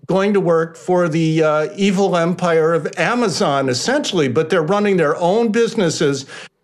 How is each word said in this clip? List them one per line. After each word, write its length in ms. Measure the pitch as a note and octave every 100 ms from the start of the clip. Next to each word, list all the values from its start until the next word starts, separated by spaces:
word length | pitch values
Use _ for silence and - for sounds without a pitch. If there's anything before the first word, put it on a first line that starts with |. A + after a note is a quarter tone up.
| -
going 240 | F#3 G3
to 60 | G3+
work 360 | E3+ E3 E3 -
for 320 | - F3+ F3
the, 360 | D#3+ D#3+ D#3+
uh, 240 | D#3 D3+ D#3 F#3+
evil 400 | G3 F#3 G3 F3
empire 580 | E3+ F3+ F3+ D#3+ D#3+
of 180 | E3 D3 -
Amazon, 720 | E3+ B3 A3+ C#3 F3 C#3 C3+
essentially, 580 | B2 - C#4 D4 F#3 C#3
but 240 | A#2 D#3
they're 140 | F#3
running 320 | D#3 G3+ G#3 F#3
their 200 | D3 D3+
own 320 | F3 G#3 A#3
businesses 720 | A3 A3+ - E3+ - D3 C3+ - - - _